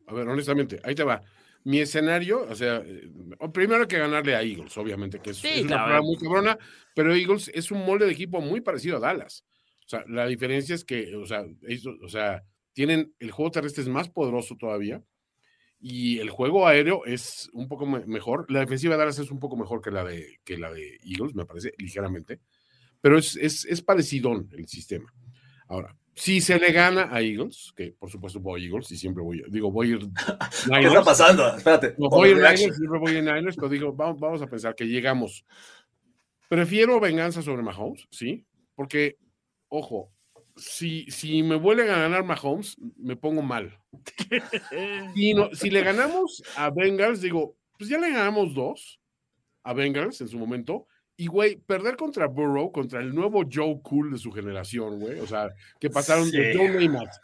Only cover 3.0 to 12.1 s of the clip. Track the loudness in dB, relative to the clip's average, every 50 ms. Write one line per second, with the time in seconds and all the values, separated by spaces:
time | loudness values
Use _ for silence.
3 | -18 -20 -20 -20 -20 -18 -16 -12 -12 -6 0 0 2 4 4 2 2 2 0 -2
4 | 0 0 0 0 0 2 0 0 0 -2 -6 -8 -12 -12 -10 -8 -6 -6 -6 -6
5 | -6 -8 -10 -10 -12 -12 -10 -6 -6 -4 -2 -2 -2 0 0 0 2 2 2 2
6 | 2 0 -4 -4 -4 0 0 2 2 2 0 -2 -6 -20 -20 -20 _ _ -2 2
7 | 2 4 4 2 2 2 0 -2 -2 -8 -8 -8 -8 -6 -6 -4 -2 0 2 2
8 | 2 2 0 -2 -6 -6 -6 -6 -4 -2 -4 -4 -2 -4 -4 -4 -4 -4 -4 -2
9 | -2 -2 -2 -4 -8 -14 -18 -20 _ _ _ _ _ _ _ _ _ -10 -10 -10
10 | -10 -8 -4 -4 -2 -2 -2 -4 -4 -2 -2 -2 -2 -4 -6 -8 -6 -8 -6 -6
11 | -6 -8 -10 -12 -10 -8 -8 -8 -8 -10 -16 -18 -12 -10 -10 -10 -10 -14 -14 -14
12 | -16 -10